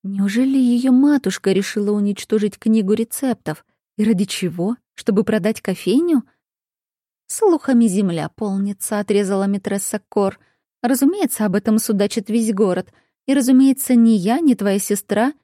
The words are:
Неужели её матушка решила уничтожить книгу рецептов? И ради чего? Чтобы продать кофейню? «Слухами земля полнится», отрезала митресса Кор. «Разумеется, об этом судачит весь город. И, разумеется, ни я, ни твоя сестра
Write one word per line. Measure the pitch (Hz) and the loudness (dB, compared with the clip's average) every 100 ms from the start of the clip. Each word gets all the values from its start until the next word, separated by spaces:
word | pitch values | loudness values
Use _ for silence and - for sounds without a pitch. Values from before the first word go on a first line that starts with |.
Неужели | 190 196 202 220 262 269 | -8 -4 -2 0 0 2
её | 247 240 262 | 2 2 2
матушка | 254 285 285 190 - 196 | 4 4 2 0 -2 0
решила | 190 196 220 202 | 0 -2 -4 -2
уничтожить | 208 202 202 - 214 208 - | 0 -2 -4 -2 -2 -2 -2
книгу | 220 220 190 | 0 2 2
рецептов? | 214 226 - 262 220 - 151 _ _ _ - | -2 -2 -4 -4 -4 -6 -10 _ _ _ -2
И | |
ради | 214 185 202 | 0 0 -2
чего? | - 180 170 185 247 _ | -4 -6 -4 -6 -6 _
Чтобы | - - 202 | -8 -2 0
продать | 202 214 190 214 | 0 0 -2 -4
кофейню? | - 185 180 240 349 285 - _ _ _ _ _ _ _ _ _ _ | -6 -6 0 0 2 0 -2 _ _ _ _ _ _ _ _ _ _
«Слухами | - 440 330 - 240 226 | 0 2 2 2 2 2
земля | 185 196 165 151 | 2 -2 -2 -6
полнится», | _ 214 196 202 202 - 208 | _ -6 -4 -6 -6 -6 -6
отрезала | 202 202 196 196 | 0 0 0 -2
митресса | 196 202 196 202 - 208 _ | -2 -4 -4 -6 -6 -8 _
Кор. | - 196 - _ _ _ _ | -2 -2 -4 _ _ _ _
«Разумеется, | 240 262 277 403 302 - 214 | -2 2 0 0 -4 -2 -2
об | |
этом | 196 220 214 | -2 0 -2
судачит | - 208 208 - 202 | 0 -2 0 -2 -4
весь | 226 220 | -2 -2
город. | 196 202 175 - _ _ _ - | 0 0 0 -6 _ _ _ -2
И, | |
разумеется, | 277 247 254 269 262 - | 0 4 4 4 2 2
ни | 247 226 | 4 4
я, | 220 180 262 | 4 0 0
ни | 320 | 2
твоя | 233 202 196 | 2 0 -2
сестра | - 208 - 202 247 302 | -2 -6 -2 -2 -2 -4